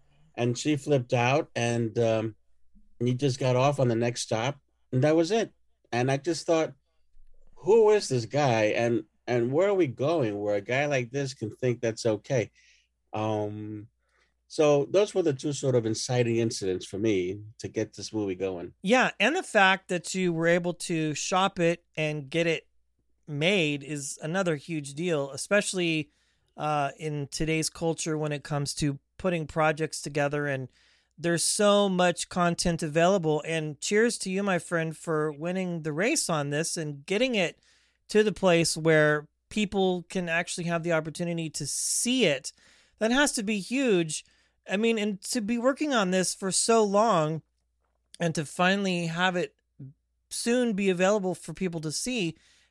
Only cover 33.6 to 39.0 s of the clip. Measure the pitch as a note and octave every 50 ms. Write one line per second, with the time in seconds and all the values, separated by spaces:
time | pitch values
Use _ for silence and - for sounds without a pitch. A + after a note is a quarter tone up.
33.6 | D#3 D#3 C#3+ - - - G#3 G#3 A3+ A#3+ A3 - - F#3+ F#3 F#3+ G3+ G3+ F#3 E3
34.6 | - - F3+ E3 D#3+ D#3+ D#3 - - E3+ D#3+ D3+ D3+ D#3 D3 C#3+ D#3 F3 F3+ F#3+
35.6 | F#3 F3+ F3 E3 D3+ D#3+ C#3+ D#3 G3 B3 D#4+ C#4+ - - E3+ D3+ C#3+ C#3+ C#3+ D3
36.6 | E3 - - F3 D#3 D3+ D3 C#3+ C#3+ - F#3 G#3 B3+ C4 A#3+ G#3 F3 D3 - _
37.6 | _ _ _ _ _ _ _ _ _ - - G#3 G#3+ G#3+ F3 - - F#3 E3+ E3
38.6 | E3 - - D#3+ D#3 E3 D#3+ D#3